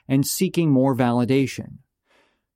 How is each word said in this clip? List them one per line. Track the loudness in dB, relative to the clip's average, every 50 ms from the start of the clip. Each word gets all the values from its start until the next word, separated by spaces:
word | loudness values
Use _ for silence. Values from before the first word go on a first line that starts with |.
| _ -2
and | 0 0 0
seeking | 0 -2 -2 -2 -2 0 0 2 2 2
more | 2 2 2 2
validation. | 0 0 0 0 0 0 0 2 0 0 -2 -4 -10 -14 -16 -16 -20 _ _ _ _ _ _ _ _ _ _ _ _ _ _ _